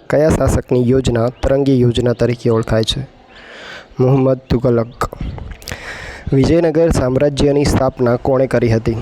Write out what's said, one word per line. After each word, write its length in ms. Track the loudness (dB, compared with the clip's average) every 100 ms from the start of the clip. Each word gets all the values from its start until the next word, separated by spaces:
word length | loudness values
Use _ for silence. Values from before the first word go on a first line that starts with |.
| -2
કયા 200 | 0 2
શાસકની 600 | 2 2 0 0 0 2
યોજના 380 | 2 2 0 -2
તરંગી 540 | -2 -2 0 2 2
યોજના 320 | 2 2 -2
તરીકે 360 | 0 -2 0 0
ઓળખાય 340 | 0 0 -2
છે? 240 | -2 -4 -10 -16 -20 -20 -20 -20 -18 -20 -14 -2
મુહમ્મદ 400 | 2 2 2 0 -2
તુગલક. 600 | -2 0 0 -2 -6 -10 -8 -10 -10 -14 -16 -14 -14 -14 -16 -16 -12 -2
વિજયનગર 580 | 2 4 2 2 2 2
સામ્રાજ્યની 720 | 2 0 0 0 0 0 2 2
સ્થાપના 500 | 0 -2 0 0 0
કોણે 320 | 0 0 0
કરી 220 | 0 0
હતી? 260 | 0 -2 -2